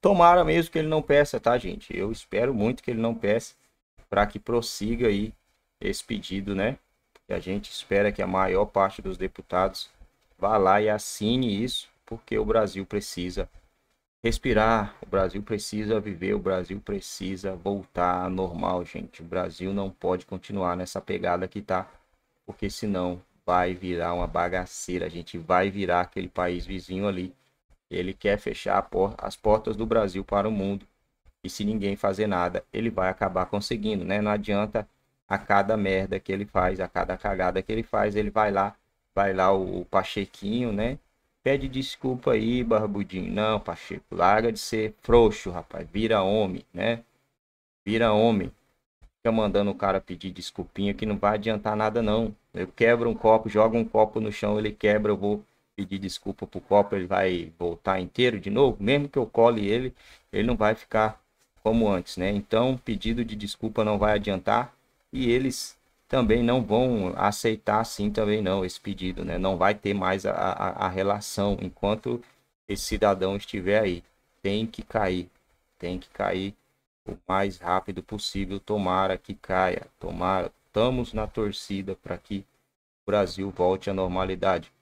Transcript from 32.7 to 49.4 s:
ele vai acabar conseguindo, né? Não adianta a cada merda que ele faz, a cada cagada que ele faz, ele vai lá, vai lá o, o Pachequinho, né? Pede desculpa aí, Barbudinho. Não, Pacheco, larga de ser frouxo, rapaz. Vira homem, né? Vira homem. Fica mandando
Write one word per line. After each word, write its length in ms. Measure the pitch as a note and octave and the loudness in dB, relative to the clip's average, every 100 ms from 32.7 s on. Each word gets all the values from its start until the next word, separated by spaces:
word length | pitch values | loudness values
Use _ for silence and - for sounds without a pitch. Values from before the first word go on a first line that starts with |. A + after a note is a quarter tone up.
ele 180 | - A2+ | -4 -4
vai 180 | A2 F#2 | 0 -2
acabar 380 | - G2+ F#2 F#2 | 0 -2 -2 -2
conseguindo, 580 | G#2 - A#2 G#2 G#2 | -4 -4 -4 -2 -4
né? 160 | F2 G2+ | -2 -2
Não 100 | G#2 | 0
adianta 560 | G#2 G#2+ G2+ G#2+ A2 G#2 _ _ _ _ | -2 0 -2 0 -4 -6 _ _ _ _
a 100 | G2 | -6
cada 380 | - G2+ G2 A2 | 2 2 4 2
merda 440 | G2 F#2+ F#2+ G2 | 2 0 0 -4
que 100 | - | -4
ele 120 | G2 | -6
faz, 360 | G#2 F#2+ F#2 F#2 | -2 0 0 0
a 80 | F#2 | -4
cada 280 | - F2 F#2 | -2 -4 -4
cagada 460 | G#2+ G2 F#2 F#2 | -4 0 0 0
que 100 | - | -2
ele 100 | A2 | -4
faz, 320 | A2+ A2 G#2 | -2 0 0
ele 160 | G#2 G#2 | 0 -2
vai 220 | G#2+ G#2+ | 2 2
lá, 240 | G2 G2+ - _ _ _ | 2 0 -4 _ _ _
vai 180 | - G2+ | 0 0
lá 200 | F#2+ F#2 | 4 4
o, 280 | G2 F#2 F#2 | 4 0 -4
o 40 | F2+ | 0
Pachequinho, 840 | G2 F#2+ - G2 - G2+ A#2 B2 | 0 0 -4 -6 -6 -4 -2 0
né? 260 | G2+ A2+ C#3 _ _ _ _ | 0 -2 -4 _ _ _ _
Pede 260 | - C#3 C3+ | 0 0 -2
desculpa 640 | C3 C3 - C3 B2+ B2+ | -6 -6 -4 -4 -2 2
aí, 300 | A#2 A2 B2 | 2 2 0
Barbudinho. 720 | A#2 A2 G#2+ G2+ F#2+ F#2 F#2 | 2 2 2 -4 -4 -6 -4
Não, 260 | F#2+ G#2+ G#2+ | 0 0 0
Pacheco, 560 | - E2+ - - _ | -2 -10 -8 -12 _
larga 380 | F2 F2 G#2 A#2 | 2 4 4 2
de 60 | A2 | -2
ser 360 | - A2+ G#2+ - | -4 -4 -4 -6
frouxo, 480 | - A#2+ A2+ G#2 - | 4 6 8 4 -8
rapaz. 380 | F2 D#2+ E2 D#2+ | -10 -12 -14 -8
Vira 320 | G2 A2 A2 | -4 2 2
homem, 420 | F#2+ G#2+ G2+ F2+ - | 4 2 0 -4 -10
né? 300 | F2 G#2 A#2 - _ _ _ _ _ _ _ | -6 -4 -4 -8 _ _ _ _ _ _ _
Vira 280 | - A2 A#2 | -4 2 4
homem. 400 | G#2 A2+ G#2+ F2 - _ _ _ _ - _ | 6 4 2 -2 -10 _ _ _ _ -20 _
Fica 160 | A#2 | -2
mandando 380 | A2+ | 0